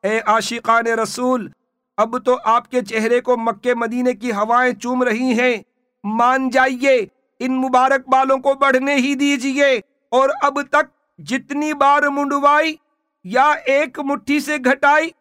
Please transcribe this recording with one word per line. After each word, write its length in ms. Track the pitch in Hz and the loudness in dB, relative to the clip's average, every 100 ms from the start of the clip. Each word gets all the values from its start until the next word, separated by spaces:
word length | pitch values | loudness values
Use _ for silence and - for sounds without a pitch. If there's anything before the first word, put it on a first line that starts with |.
اے 160 | 196 220 | -2 -2
عاشقان 680 | 220 220 208 233 226 233 233 | 0 0 -2 -6 0 0 2
رسول، 640 | 226 220 - 254 254 196 _ _ _ _ - | -2 -4 -4 -2 -2 -4 _ _ _ _ -4
اب 280 | 226 247 | -2 -2
تو 120 | 254 247 | 0 0
آپ 260 | 220 233 - | 2 0 0
کے 100 | 247 | -4
چہرے 380 | 196 220 220 240 | -2 -4 0 0
کو 160 | 247 247 | 0 0
مکے 380 | 226 226 247 | -2 -2 -2
مدینے 380 | 247 233 247 247 | -2 -2 -2 -2
کی 200 | 196 247 | -2 -4
ہوائیں 400 | 202 214 240 254 | -4 0 2 2
چوم 300 | - 240 254 | -2 -4 -2
رہی 300 | 247 220 262 226 | 0 0 0 0
ہیں، 160 | 254 220 - _ _ _ | 0 -2 -8 _ _ _
مان 460 | 202 220 240 262 262 | -6 0 2 2 0
جائیے، 560 | 254 262 254 269 254 196 _ _ _ | 2 0 0 2 2 0 _ _ _
ان 140 | 254 262 | -4 -2
مبارک 520 | 262 247 262 269 262 | 0 2 2 0 2
بالوں 300 | 262 269 269 | 0 2 0
کو 160 | 269 | 0
بڑھنے 400 | 277 277 254 277 | 0 2 2 0
ہی 200 | 277 254 | 0 0
دیجیے، 680 | 269 285 285 269 269 277 247 - _ _ | 0 0 0 -2 0 0 0 -4 _ _
اور 180 | 247 269 - | 0 0 0
اب 180 | 285 277 | -2 -2
تک 280 | 277 294 311 _ _ _ | 0 0 0 _ _ _
جتنی 540 | 147 262 - 285 302 | -6 -6 -4 -6 -4
بار 300 | 294 277 285 | 0 2 4
منڈوائی 720 | 285 285 285 285 285 294 320 311 _ _ _ _ | 2 -2 -2 0 2 2 0 -6 _ _ _ _
یا 280 | 180 240 294 294 - | -6 0 0 0 0
ایک 340 | 277 294 277 | 0 0 -6
مٹھی 400 | 277 277 - 294 | -6 -6 -2 -4
سے 160 | 294 302 | -2 -2
گھٹائی 460 | 247 269 285 302 330 _ | 0 0 2 2 0 _